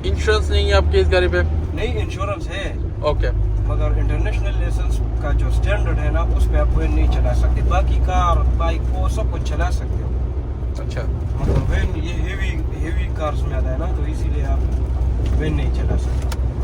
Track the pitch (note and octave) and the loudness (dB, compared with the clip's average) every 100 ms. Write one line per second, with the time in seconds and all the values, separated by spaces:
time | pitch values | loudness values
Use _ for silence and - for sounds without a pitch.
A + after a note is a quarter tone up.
0 | A#3 - - G#3+ G3+ G#3 G3+ G3+ F#3+ G3 | -2 -2 2 2 2 0 2 2 4 2
1 | F3+ F#3 F3+ F3+ F3+ - - - A#3 A#3+ | 4 2 2 2 0 0 -4 -4 -4 -2
2 | - - - F#3+ D#3 - - - - - | -4 -4 -4 -4 -6 -6 -6 -6 -6 -2
3 | D3 C#3+ C#3 - - - - D3+ D3+ D3+ | -2 0 0 0 0 0 0 0 2 2
4 | D3+ - - - - - - - - - | 0 0 0 0 0 0 0 0 0 0
5 | - - - - - - - - - - | -2 -2 0 0 2 2 2 2 2 0
6 | - D#3 E3 - - D3+ - D3+ D3+ D3+ | 0 0 2 2 2 2 2 2 2 2
7 | D3+ C#3 - A#2+ - - - - - - | 2 2 2 2 2 2 2 2 2 2
8 | - F#3 F3+ - F3+ - F3 E3 - F#3+ | 2 2 2 2 2 2 0 0 -2 0
9 | F#3+ - G#3+ - - - - - - - | 0 0 -2 -2 -4 -2 0 0 -2 -4
10 | - - - - - - - - - B2+ | -2 -4 -2 -4 -6 -6 -6 -4 -4 -4
11 | - A#2 - - C3+ B2 C3+ - - - | -4 -4 -4 -2 0 2 2 2 2 0
12 | E3 - - F#3+ F#3+ - - D3 D#3 E3+ | -2 -2 -2 -2 -2 0 -2 -4 -2 0
13 | - - D3+ D3 C#3+ C#3 - C3+ C3+ D#3 | -2 -2 -2 -2 -2 0 0 0 -2 -2
14 | D3+ - - - - - - - - - | -2 -2 -2 0 0 0 0 0 -2 0
15 | - - - - D#3 D3+ C3+ - - - | 0 0 0 0 0 0 0 0 0 0
16 | - - - - - B2+ | 0 -2 -2 0 -2 -2